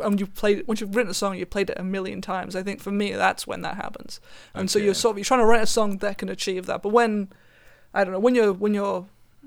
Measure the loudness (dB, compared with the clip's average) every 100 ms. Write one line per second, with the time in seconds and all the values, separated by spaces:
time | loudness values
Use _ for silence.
0 | 0 0 -2 -2 0 2 0 -4 -2 -2
1 | -2 -2 -4 -4 -6 -4 -2 -4 -4 -4
2 | -4 -8 -6 -6 -6 -6 -6 -8 -4 -2
3 | -2 0 0 0 -6 -8 -8 -8 -10 -10
4 | -12 -16 -16 -20 -16 -6 0 2 2 2
5 | 0 0 0 4 8 8 6 4 2 0
6 | -4 -4 -8 -6 -4 -4 -4 -6 2 2
7 | 4 0 -4 -10 _ _ -20 -20 _ -2
8 | 0 2 2 4 4 2 0 0 0 -4
9 | -6 _ _ _